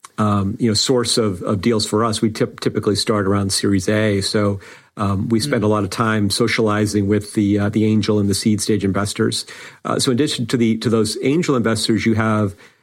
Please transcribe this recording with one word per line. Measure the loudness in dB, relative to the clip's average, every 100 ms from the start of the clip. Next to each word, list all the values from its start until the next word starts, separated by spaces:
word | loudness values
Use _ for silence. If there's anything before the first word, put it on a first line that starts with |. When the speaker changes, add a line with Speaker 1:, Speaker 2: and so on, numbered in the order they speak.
| -16 -2
Speaker 1:
um, | 0 0 0 0
you | 0
know, |
source | 0 2 2 2 0
of, | 0 -2
of | -2 -2
deals | 0 0 0
for | 0 0
us. | 0
We | -2
typ-, | 0 -4 -2
typically | -4 -2 -2 -2
start | 0 0 2
around | 0 0
Series | -2 0 0 2
A. | 0 2 0
So, | 0 0 0 -2 -8 -20 _ -6
um, | -2 -2 0
we | 0
spend | 0 0
Speaker 2:
Mm. | 2
Speaker 1:
a |
lot | 0
of | -2
time | -2 0 2 0
socializing | 0 0 2 0 2 0 0 2
with | 0 0
the, | 0 2 2
uh, | 2
the | 2 2
angel | 2 2 2
and | 2
the |
seed | 0 0 0
stage | 0 0
investors. | 0 -2 -2 -2 -2 -2 -8 -16 -20 -14 -4
Uh, | -2
so | 0
in | 0
addition | 0 -2 -2
to | 0
the, | 2 2
to | 0
those | 0 0 -2
angel | 0 0 2 0
investors, | 0 0 0 0 2
you | 2
have, | 2 2 0 -4 -20 _